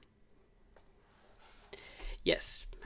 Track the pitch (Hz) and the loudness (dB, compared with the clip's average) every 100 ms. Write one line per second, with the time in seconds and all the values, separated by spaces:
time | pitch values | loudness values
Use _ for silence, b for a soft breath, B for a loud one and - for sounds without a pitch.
0 | - - - - - - - - - - | -20 -20 -20 -20 -20 -20 -20 -20 -20 -20
1 | - - - - - B B B B B | -20 -20 -20 -18 -18 B B B B B
2 | B B - - - - - - | B B 6 6 6 0 -2 -8